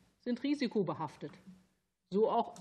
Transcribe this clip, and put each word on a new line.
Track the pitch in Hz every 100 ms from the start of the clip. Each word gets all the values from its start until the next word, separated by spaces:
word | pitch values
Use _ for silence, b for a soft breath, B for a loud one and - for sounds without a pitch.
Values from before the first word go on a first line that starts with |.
| _ _
sind | - 240
risikobehaftet. | 277 294 240 226 175 151 156 - 151 - - - _ _ _ _ -
So | 185 220
auch | 226 233 -